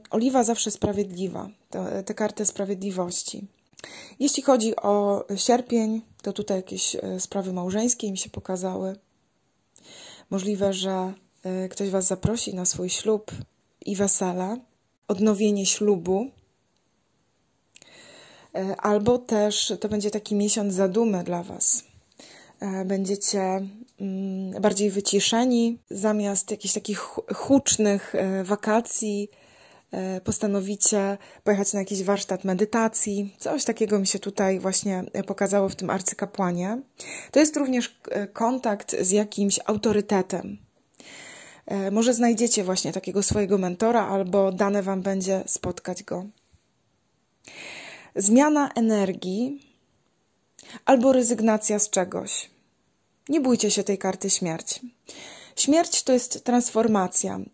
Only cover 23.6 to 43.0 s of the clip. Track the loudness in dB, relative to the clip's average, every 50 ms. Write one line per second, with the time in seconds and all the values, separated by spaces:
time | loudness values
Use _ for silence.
23.6 | -4 -6 -10 -16 -20 -20 _ -10 -8 -6 -6 -6 -4 -4 -4 -6 -6 -6 -4 0
24.6 | 2 2 4 4 2 2 2 0 0 2 2 2 4 4 4 4 4 4 4 4
25.6 | 4 2 0 -2 -8 _ -6 -2 0 2 2 2 0 0 0 -2 -2 -2 -6 -6
26.6 | -4 -2 -2 -2 -2 -4 -6 -6 -6 -8 -8 -10 -6 -6 -6 -6 2 4 6 6
27.6 | 6 4 4 4 4 4 4 2 0 -2 -2 0 0 0 0 -2 0 0 -2 0
28.6 | 2 2 2 2 2 0 -2 -2 -2 -2 -2 -2 -4 -6 -10 _ -20 -20 -20 -20
29.6 | -20 -20 -20 -20 _ _ -8 -6 -4 -4 -6 -4 -4 -4 -2 0 0 0 0 0
30.6 | 0 -2 -2 0 2 2 2 2 2 0 -2 -4 -8 -16 -20 -2 _ 2 2 2
31.6 | 2 0 -2 -2 -4 -4 -4 -2 0 0 0 0 0 -4 -4 -4 -2 -2 0 0
32.6 | 0 0 2 2 0 2 0 0 -2 -2 -2 -2 -4 -6 -8 _ -4 -4 -2 0
33.6 | 0 -2 0 0 0 2 2 2 2 0 -2 -2 -4 -6 -2 0 2 2 2 0
34.6 | 0 0 0 0 0 0 -2 -2 -4 -4 -6 -6 -4 -4 -2 -2 0 2 2 2
35.6 | 2 2 -2 -4 -4 -2 -2 -2 -2 -4 -4 -4 -6 -6 -2 -2 -2 0 0 -2
36.6 | -2 -2 -4 -6 -8 -12 _ -18 -14 -12 -12 -12 -14 2 4 4 4 6 4 0
37.6 | 0 0 0 0 -2 -2 -8 _ -12 -6 -4 -4 -4 -6 -4 -2 0 0 0 0
38.6 | 0 -2 -2 -2 -4 -4 -4 0 0 2 2 2 2 0 -2 -2 0 0 0 0
39.6 | 0 -2 -2 0 2 2 2 2 2 2 0 0 0 0 -4 -6 -6 -8 -12 -14
40.6 | -16 _ _ _ _ _ _ -20 -20 -20 -20 -20 -20 -20 -20 -20 -20 -20 -20 -20
41.6 | _ -8 -6 -4 -4 0 0 2 4 4 4 4 4 4 4 4 2 2 2 2
42.6 | 0 0 0 -2 -2 -2 -4 -6